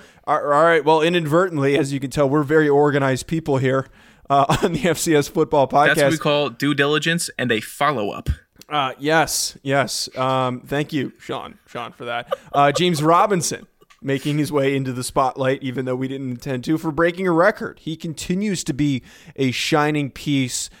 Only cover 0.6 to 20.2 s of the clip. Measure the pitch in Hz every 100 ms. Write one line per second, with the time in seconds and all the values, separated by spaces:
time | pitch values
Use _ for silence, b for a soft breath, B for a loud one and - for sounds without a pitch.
0.6 | 165 165 143 160 160 175 156 160 190 160
1.6 | 139 143 139 139 135 151 139 147 143 156
2.6 | 151 143 147 139 135 127 - 165 156 139
3.6 | 131 135 131 b b b b 139 139 143
4.6 | 208 160 180 156 - 151 139 - 151 151
5.6 | 131 143 147 156 143 160 156 147 143 117
6.6 | 139 147 143 151 156 170 - - 127 110
7.6 | - - 143 135 104 - - - _ _
8.6 | - 151 131 123 139 160 147 - - -
9.6 | 139 139 120 - - - 131 131 127 123
10.6 | - 139 151 156 123 - - 131 - -
11.6 | _ 135 117 - 120 120 - B B 143
12.6 | 143 143 180 160 151 170 214 190 139 -
13.6 | - _ _ _ 135 135 151 147 139 143
14.6 | 135 139 131 123 123 - 131 - 131 139
15.6 | 135 127 127 127 131 135 135 123 147 131
16.6 | 123 156 160 147 170 175 190 160 185 220
17.6 | 208 - - 160 170 156 - 185 214 180
18.6 | - 123 147 131 - B B B 135 120
19.6 | - 156 147 151 143 -